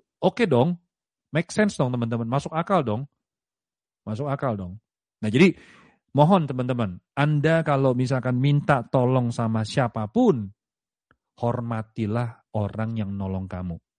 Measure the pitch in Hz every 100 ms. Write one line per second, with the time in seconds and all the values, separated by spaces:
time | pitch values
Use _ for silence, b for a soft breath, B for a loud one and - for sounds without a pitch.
0 | _ - 190 - 208 120 160 175 _ _
1 | _ _ _ 151 - - 208 - 127 123
2 | 113 117 117 135 - 160 170 185 123 107
3 | 139 _ _ _ _ _ _ _ _ _
4 | 101 110 143 139 139 101 90 101 _ _
5 | _ - 107 127 185 - b b b b
6 | _ 139 156 190 143 127 123 123 101 90
7 | _ - 147 151 156 165 156 139 135 123
8 | 127 131 127 123 139 143 147 135 117 131
9 | 123 131 120 113 113 110 107 147 120 113
10 | 107 233 247 127 98 - _ _ _ _
11 | _ _ _ - 120 117 117 113 110 -
12 | 107 117 113 - _ 107 101 113 113 113
13 | 98 98 95 95 92 92 90 82 _